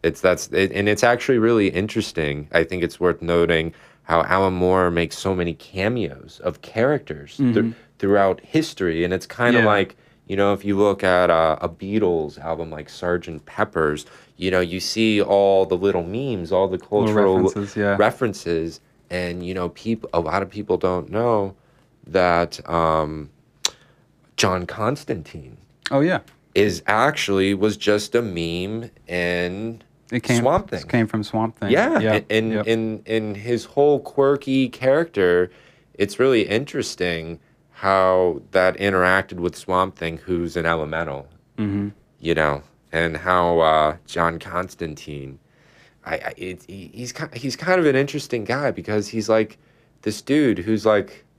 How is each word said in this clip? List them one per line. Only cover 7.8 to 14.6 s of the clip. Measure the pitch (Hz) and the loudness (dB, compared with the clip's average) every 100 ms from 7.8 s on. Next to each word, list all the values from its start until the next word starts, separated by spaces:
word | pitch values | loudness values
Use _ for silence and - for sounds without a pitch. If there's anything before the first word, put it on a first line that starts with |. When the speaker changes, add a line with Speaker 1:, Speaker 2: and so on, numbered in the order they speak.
| _ _ | _ _
Speaker 1:
throughout | 98 101 98 92 | 2 4 2 0
history, | - 156 165 - 90 82 | -2 -2 -2 -4 -2 0
and | 87 | -2
it's | 90 - | -2 -6
kinda | - 120 120 | -2 2 4
Speaker 2:
Yeah. | 107 | 4
Speaker 1:
like, | 104 95 - _ _ - | 2 0 -6 _ _ -6
you | 98 | 0
know, | 101 | 2
if | 101 | 2
you | 101 98 | -2 2
look | 104 98 | 2 2
at, | 95 90 87 | 2 4 4
uh, | 82 80 76 | 4 2 0
a | 87 | -4
Beatles | 82 95 107 95 85 76 71 | -8 -4 0 2 0 -4 -8
album | 80 80 82 | -8 -8 -8
like | 78 73 | -12 -14
Sergeant | - 87 87 85 78 - | -8 -4 -2 -4 -14 -12
Pepper's, | - 107 87 78 76 - - - - | -6 -4 0 0 -2 -10 -20 -20 -6
you | 92 | 0
know, | 90 | 0